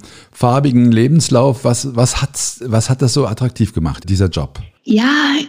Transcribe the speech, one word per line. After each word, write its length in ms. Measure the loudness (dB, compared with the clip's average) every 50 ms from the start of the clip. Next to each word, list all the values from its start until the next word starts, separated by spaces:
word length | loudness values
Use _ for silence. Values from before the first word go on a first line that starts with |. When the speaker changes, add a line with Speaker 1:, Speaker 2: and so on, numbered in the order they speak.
| -4 -12 -20 -20 -20 _
Speaker 1:
farbigen 580 | _ -2 0 0 2 2 2 2 2 4 4 4
Lebenslauf. 760 | 4 4 4 4 2 2 2 2 2 2 2 2 0 0 0
Was, 300 | -2 -2 -2 -4 -4 -2
was 260 | 0 0 0 0 -4
hat's, 400 | -6 -6 -6 -8 -8 -8 -10 -10 -6
was 240 | -2 -2 0 0 0
hat 100 | 0 0
das 140 | 0 0 0
so 120 | 0 -2
attraktiv 460 | -2 -2 -4 -4 -4 -2 -2 -2 -2
gemacht, 360 | 0 -2 -4 -4 -4 -6 -4 -2
dieser 200 | 0 0 0 0
Job? 300 | 0 -4 -6 -8 -10 -14 -18 -18 _ _
Speaker 2:
Ja, 540 | _ 0 0 2 2 2 0 0 0 0 -2 -2 -4